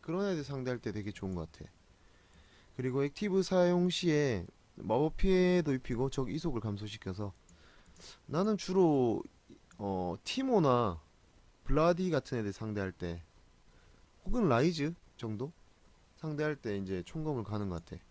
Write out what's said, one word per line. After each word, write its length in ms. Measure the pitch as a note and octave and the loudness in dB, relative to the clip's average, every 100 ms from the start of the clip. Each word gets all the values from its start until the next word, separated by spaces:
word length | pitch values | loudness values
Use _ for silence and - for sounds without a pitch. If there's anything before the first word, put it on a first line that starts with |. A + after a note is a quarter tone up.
그런 260 | - F3 G3+ | -6 -4 -2
애들 140 | F3 | -2
상대할 340 | C3+ C#3 B2+ B2 | -4 -6 -4 -4
때 140 | A#2+ | -4
되게 180 | G2+ G2+ | -6 -6
좋은 240 | G2+ G2 | -6 -6
것 160 | F2+ D#2+ | -6 -8
같아. 200 | - - _ _ _ _ _ _ - - - - - | -12 -20 _ _ _ _ _ _ -20 -20 -20 -20 -8
그리고 280 | C3 C3 | -4 0
액티브 380 | C#3+ - G#3 F#3+ | -2 -2 0 0
사용 480 | F3+ F#3 F3 F3+ F3+ | 2 4 4 4 2
시에 560 | E3+ F3 D3+ C#3+ G#2+ E2+ _ _ - | 0 2 2 2 0 -4 _ _ -12
마법 420 | F#2 A2+ D#3 - | 0 2 2 2
피해도 560 | F#3+ F#3 F3+ F3+ D3+ | 4 6 6 4 2
입히고 360 | C3 - A#2 C3+ | -2 -2 -2 -2
적 200 | C#3 B2+ | -2 -4
이속을 300 | D3 B2+ A#2 | -4 -4 -4
감소시켜서, 720 | A2 G2+ G#2 G#2+ - F#2 G#2 - _ - - - - - - - - | -4 -6 -8 -10 -8 -6 -8 -10 _ -20 -20 -20 -20 -20 -20 -20 -6
나는 300 | D3 G3+ G#3 | -2 0 -2
주로, 680 | - F#3 F3 C#3+ B2 G#2 - _ _ - _ - | 0 4 6 6 4 0 -4 _ _ -20 _ -10
어, 380 | G2+ F#2+ F2+ F#2 | -4 -2 -2 -6
티모나 760 | - - C4+ A3+ D3+ B2 A2+ E2 - _ _ _ - _ | -6 -4 2 4 6 4 2 -4 -12 _ _ _ -20 _
블라디 460 | - C#3+ E3 F3 F#3 | 0 4 4 2 2
같은 280 | D3+ - B2 | 0 -2 -4
애들 140 | G#2 | -4
상대할 380 | F#2+ A2 G#2 F#2+ | -4 -6 -4 -4
때, 320 | F2 F2 E2+ E2 _ - _ _ - _ - _ _ | -4 -6 -6 -12 _ -20 _ _ -20 _ -20 _ _
혹은 240 | - A#3+ G3 | 0 2 4
라이즈 460 | A#2 D3+ E3 D#3 E3+ - _ | 6 4 2 -2 -4 -16 _
정도 360 | A2+ G#2+ C3+ - - _ - _ _ _ | -8 -6 -8 -10 -20 _ -20 _ _ _
상대할 400 | D#3+ D3 D3+ D3+ | -8 -4 -2 -2
때 200 | A2+ G2+ | -4 -4
이제 240 | F#2+ F#2 | -2 -4
총검을 400 | F2 E3 D#3 C3+ | -6 -6 -4 -4
가는 240 | G2+ G#2+ G2+ | -4 -4 -4
것 160 | E2+ | -6
같아. 180 | - D#2 - | -8 -16 -16